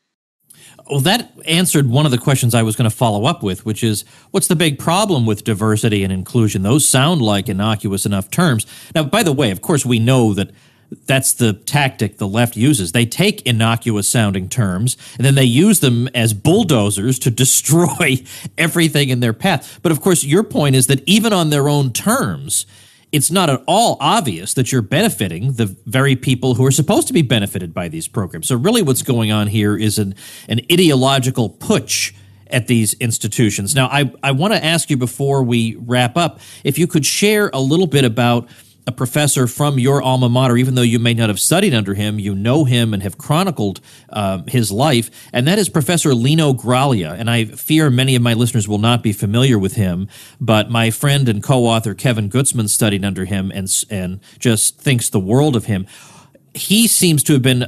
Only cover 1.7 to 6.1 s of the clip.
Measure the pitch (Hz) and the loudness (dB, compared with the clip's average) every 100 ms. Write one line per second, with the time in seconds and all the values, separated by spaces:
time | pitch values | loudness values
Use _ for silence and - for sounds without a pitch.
1.7 | 156 139 120 151 123 - 131 120 120 110 | 2 2 2 2 0 0 0 2 2 0
2.7 | 107 117 - 120 104 120 170 104 90 - | 0 -2 0 0 0 -2 -2 -4 -6 -6
3.7 | 104 113 107 - - _ 196 - 170 170 | -4 -2 -4 -8 -20 _ -2 0 2 0
4.7 | 139 - 175 214 151 113 104 - 101 110 | 0 -2 0 2 0 0 -2 -2 -2 0
5.7 | 107 120 104 98 | 0 2 0 -2